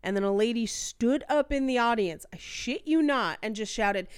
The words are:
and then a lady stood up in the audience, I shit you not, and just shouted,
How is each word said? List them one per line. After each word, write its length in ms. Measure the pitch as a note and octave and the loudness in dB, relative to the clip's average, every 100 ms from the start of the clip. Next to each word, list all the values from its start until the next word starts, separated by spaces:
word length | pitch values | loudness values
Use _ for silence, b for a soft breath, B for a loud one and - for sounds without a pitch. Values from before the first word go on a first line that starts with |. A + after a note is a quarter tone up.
and 140 | F#3 G3 | -4 0
then 80 | |
a 100 | G3 | 2
lady 320 | G3+ A3 A#3 A3 | 2 2 2 -2
stood 580 | - - - A#3 C#4+ - | -4 -8 0 2 2 2
up 220 | D4 C#4 | 0 2
in 160 | C#4 C4 | 0 0
the 100 | B3 | 2
audience, 460 | A#3 A3+ F#3 D#3 - | 2 2 0 -2 -12
I 40 | F3 | -16
shit 500 | - - - C#4 - | -12 -8 -4 -4 0
you 140 | D#4+ | 2
not, 380 | D4+ C4+ F#3 - | 4 2 0 -2
and 120 | A3 G#3+ | -6 -4
just 180 | G#3+ | -6
shouted, 340 | - G3+ G3+ F#3 | 0 0 0 -4